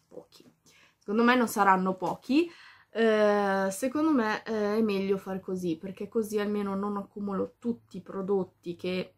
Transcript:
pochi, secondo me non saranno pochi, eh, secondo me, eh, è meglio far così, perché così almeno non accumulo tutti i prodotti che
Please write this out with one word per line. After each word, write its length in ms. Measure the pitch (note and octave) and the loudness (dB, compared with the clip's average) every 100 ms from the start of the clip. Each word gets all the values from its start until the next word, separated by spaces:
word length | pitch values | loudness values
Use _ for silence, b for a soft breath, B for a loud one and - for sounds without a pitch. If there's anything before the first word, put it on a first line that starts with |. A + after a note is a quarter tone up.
| _ | _
pochi, 360 | - - - - _ _ b b b | -20 -20 -20 -20 _ _ b b b
secondo 260 | - G#3+ | -2 2
me 120 | A#3 B3+ | 4 4
non 120 | A3+ | 2
saranno 480 | A3 G3 F#3+ F#3 F#3 | 2 4 4 2 -2
pochi, 560 | E3+ F3 - C#4 E4+ B B B B | -4 -6 0 2 0 B B B B
eh, 760 | A3 A3+ G#3+ G#3 G#3 G3+ F#3+ F#3+ | 0 2 4 4 4 2 0 -2
secondo 420 | F#3+ C4 D4+ D#4 | -2 -2 0 2
me, 320 | C#4 G#3+ G#3+ | 2 2 -2
eh, 340 | - A3 G#3 G#3+ | -4 -2 0 2
è 40 | |
meglio 360 | A3 G3 G3 G3 | 2 0 0 -2
far 220 | G3 F#3+ | -4 -8
così, 380 | F#3+ F#3 F3+ D#3+ | -6 -4 -4 -4
perché 300 | F#3+ F#3 G3+ | -6 -10 -6
così 320 | A#3 G3+ G#3 | -4 -2 -2
almeno 360 | G3+ G#3 G3+ G3 | -2 -2 -2 -4
non 220 | G#3 G3+ | -4 -4
accumulo 580 | G3 G#3 G3+ F#3+ G3 _ | -8 -10 -6 -4 -4 _
tutti 380 | A#3+ A#3 _ F#3 | -6 -6 _ -18
i 40 | |
prodotti 720 | - G3 F#3 G3 F3+ _ E3+ E3+ | -12 -8 -2 -2 -2 _ -12 -8
che 400 | F3+ F#3 - | -4 -4 -6